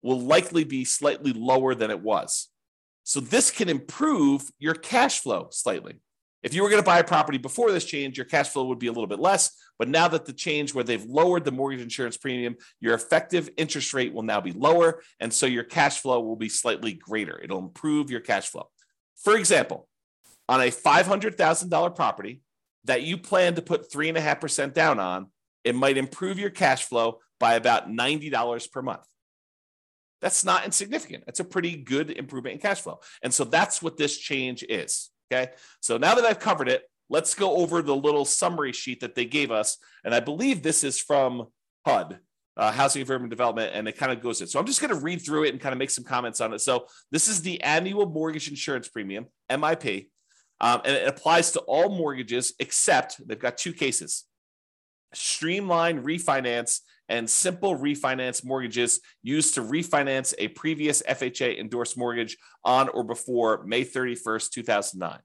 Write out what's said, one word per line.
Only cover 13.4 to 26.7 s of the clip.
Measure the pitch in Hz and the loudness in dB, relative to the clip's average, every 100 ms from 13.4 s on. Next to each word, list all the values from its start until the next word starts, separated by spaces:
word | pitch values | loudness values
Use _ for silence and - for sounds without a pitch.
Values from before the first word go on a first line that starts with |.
| 156 - | -2 -4
interest | 156 151 131 | -4 -4 -4
rate | 139 123 | -2 -2
will | 110 | -4
now | 113 104 | -2 -2
be | 92 | -2
lower. | 87 139 170 170 165 - _ | 0 4 6 6 2 -12 _
And | 113 | -4
so | 110 135 | 0 0
your | 123 | 0
cash | 117 165 147 - | -2 2 2 2
flow | 135 123 | 0 0
will | 113 110 | 0 -4
be | 110 | -4
slightly | - 120 107 110 | -2 0 0 -4
greater. | 85 - 110 95 - | -6 -6 -4 -4 -8
It'll | 78 95 | -8 -8
improve | 92 - 156 147 143 | -8 -6 -2 0 -2
your | 117 | -6
cash | - 196 - | 0 0 0
flow. | - - _ _ _ _ _ | -12 -16 _ _ _ _ _
For | - 208 | 4 4
example, | 185 165 - - _ _ _ _ _ _ - | 6 4 2 -6 _ _ _ _ _ _ 2
on | 127 | 4
a | 123 | 4
five | 120 - 151 185 | 4 6 6 6
hundred | 202 214 190 | 2 0 2
thousand | 160 165 180 | 4 4 2
dollar | 165 175 | 2 2
property | 180 127 - 101 127 _ _ _ _ - | 0 -2 -2 -10 -14 _ _ _ _ -2
that | 127 | 0
you | 151 180 | 0 -6
plan | - 190 180 170 | 0 4 4 2
to | |
put | 165 170 - | -2 -4 -4
three | 143 156 | -4 -2
and | 160 | 0
a | |
half | 151 147 | 0 0
percent | 160 - 139 | -2 -2 -2
down | 135 160 123 | 2 2 2
on, | 92 92 98 _ _ _ | 0 -4 -8 _ _ _
it | 120 | -2
might | 120 135 135 | 2 2 2
improve | 135 - 185 190 | -2 -6 -6 -4
your | 202 | -6
cash | 196 165 | 0 2